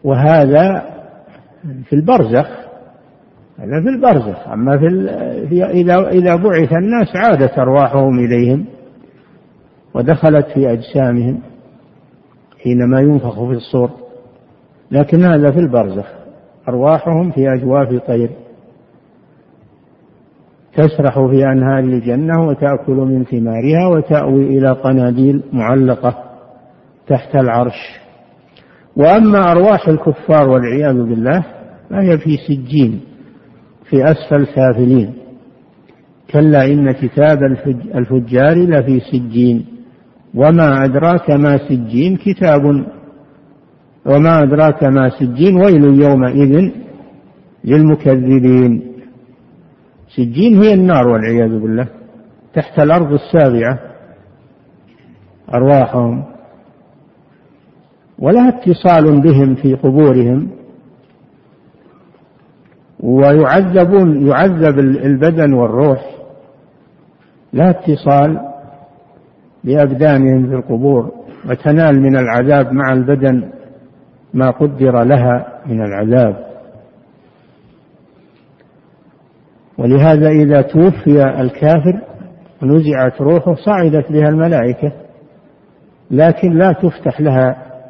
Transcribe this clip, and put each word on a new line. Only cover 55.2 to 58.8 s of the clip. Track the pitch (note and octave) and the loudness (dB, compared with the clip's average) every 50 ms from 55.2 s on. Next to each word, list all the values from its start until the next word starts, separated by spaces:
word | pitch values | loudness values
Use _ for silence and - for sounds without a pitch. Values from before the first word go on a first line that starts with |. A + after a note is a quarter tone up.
| _ _ _ _ _ - - | _ _ _ _ _ -6 -2
أرواحهم، | B2 B2+ C#3 C#3+ C#3 B2 - - B2 A#2+ A#2 A#2+ C3 C#3 - - - - - - _ _ _ _ _ _ _ _ _ _ _ _ _ _ _ _ _ _ _ _ _ _ _ _ _ _ _ _ _ _ _ _ - | 0 2 4 4 2 2 0 -2 -4 -2 -2 -4 -6 -10 -14 -20 -20 -20 -20 -20 _ _ _ _ _ _ _ _ _ _ _ _ _ _ _ _ _ _ _ _ _ _ _ _ _ _ _ _ _ _ _ _ -4
ولها | C3 C#3 G3 B3 B3 B3+ | 0 2 2 4 4 2
اتصال | A#3 - - F3+ E3+ - | 0 0 -2 -2 -2 2